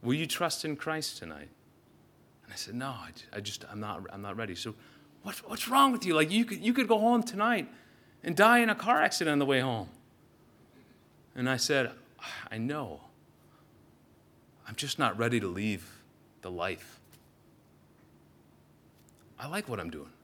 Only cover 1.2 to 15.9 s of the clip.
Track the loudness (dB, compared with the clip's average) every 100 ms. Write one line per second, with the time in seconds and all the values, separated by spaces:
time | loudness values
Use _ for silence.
1.2 | -12 -14 -16 _ _ _ _ _ _ _
2.2 | _ _ -18 -12 -10 -8 -8 -8 -12 -18
3.2 | -14 -10 -10 -10 -12 -10 -8 -8 -10 -12
4.2 | -10 -8 -8 -6 -10 -12 -18 -20 -20 _
5.2 | -12 -12 -10 -8 0 4 6 4 2 4
6.2 | 4 2 0 -2 0 2 4 4 6 4
7.2 | 2 0 2 0 -2 -12 -20 -20 _ _
8.2 | -6 6 8 8 6 2 2 4 4 2
9.2 | 2 2 4 4 2 0 -4 -12 _ _
10.2 | _ _ _ _ _ -20 -20 -20 _ _
11.2 | _ -4 0 0 2 2 2 -4 -20 _
12.2 | -12 -12 -10 -6 -4 -4 -8 -12 -18 _
13.2 | _ _ _ _ _ _ _ _ _ _
14.2 | _ _ _ _ -16 -10 -8 0 0 2
15.2 | 2 2 0 -4 -4 -4 -8